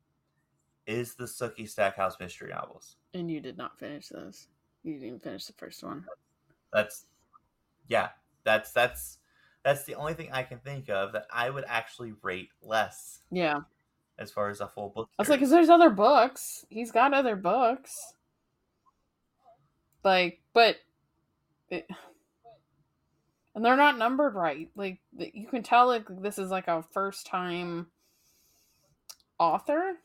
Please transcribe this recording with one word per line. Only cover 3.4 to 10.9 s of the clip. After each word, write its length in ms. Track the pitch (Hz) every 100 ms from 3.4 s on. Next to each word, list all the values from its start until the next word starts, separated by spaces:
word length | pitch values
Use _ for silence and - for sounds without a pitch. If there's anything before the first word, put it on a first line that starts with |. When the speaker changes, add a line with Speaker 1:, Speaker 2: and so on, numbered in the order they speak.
Speaker 2:
did 160 | 131 -
not 220 | - -
finish 300 | 113 147 -
those. 400 | - 87 - _ _ _ _
You 120 | -
didn't 120 | 143 120
even 140 | 123
finish 240 | 143 98
the 80 | -
first 320 | - - -
one. 200 | - - 185 - _ _ _ _ _
Speaker 1:
That's, 320 | 107 - - - _ _ _ _ _ _ _ -
yeah, 220 | 113 90 - _ _
that's, 300 | 110 110 -
that's, 460 | 120 123 - - - _ _ _ _
that's 200 | 139 139
the 100 | - -
only 180 | 151
thing 160 | 165 143
I 100 | 131
can 160 | 131 120
think 280 | 139 139
of 240 | 131